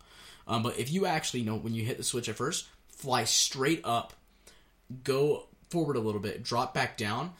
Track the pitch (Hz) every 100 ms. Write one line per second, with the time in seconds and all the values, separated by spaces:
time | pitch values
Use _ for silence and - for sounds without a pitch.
0 | - - - - - 113 110 - 120 175
1 | 185 156 - 123 110 107 113 113 113 127
2 | - 123 113 107 127 180 - - - -
3 | 139 123 117 - - 135 135 160 - 117
4 | - - _ _ - - - _ - 127
5 | 127 135 147 139 - - - 170 151 131
6 | 110 104 101 - 120 120 127 139 123 -
7 | 104 113 165 180